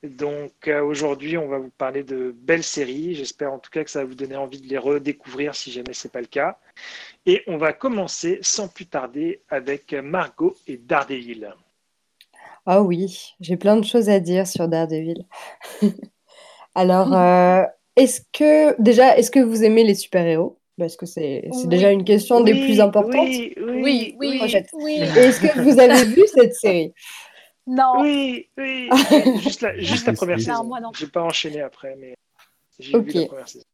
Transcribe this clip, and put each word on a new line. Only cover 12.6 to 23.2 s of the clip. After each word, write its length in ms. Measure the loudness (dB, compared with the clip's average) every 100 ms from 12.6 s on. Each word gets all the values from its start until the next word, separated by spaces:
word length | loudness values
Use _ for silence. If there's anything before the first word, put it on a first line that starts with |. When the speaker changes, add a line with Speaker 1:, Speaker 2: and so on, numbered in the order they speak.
| 0
Speaker 2:
Ah 160 | 2
oui, 520 | 2 0 -4 -8 -20 _
j'ai 180 | -8 -2
plein 200 | 2 2
de 80 | 2
choses 240 | 0 2
à 100 | 0
dire 260 | 2 -2 -2
sur 200 | -4 -4
Daredevil. 560 | -2 -2 -4 -6 -10 -12 -20 -20 -20 -20 -2
<laughs> 920 | -2 -2 -16 _ _ _ -20 _ -12 0
Alors, 380 | 2 4 4
Speaker 3:
<laughs> 20 | 4
Speaker 2:
euh, 480 | 4 4 4 4 2 -4 _ 4
est-ce 260 | 4 2 _
que, 460 | 0 4 6 4 4
déjà, 360 | 4 6 6 6
est-ce 140 | 4
que 80 | 2
vous 240 | 2 2
aimez 200 | 2 4
les 120 | 4 2
super-héros ? 640 | -2 -2 0 0 -2 _ _ -10
Parce 180 | -10 -8
que 100 | -14
c'est, 380 | -8 -8 -8 -8
c'est 120 | -8
Speaker 3:
Oui. 40 | -2
Speaker 2:
déjà 240 | 2 4
une 120 | 4 2
question 360 | 0 4 4
des 120 | 4
Speaker 1:
Oui, 120 | 4 2
Speaker 2:
plus 160 | 4
importantes. 460 | 4 4 0 0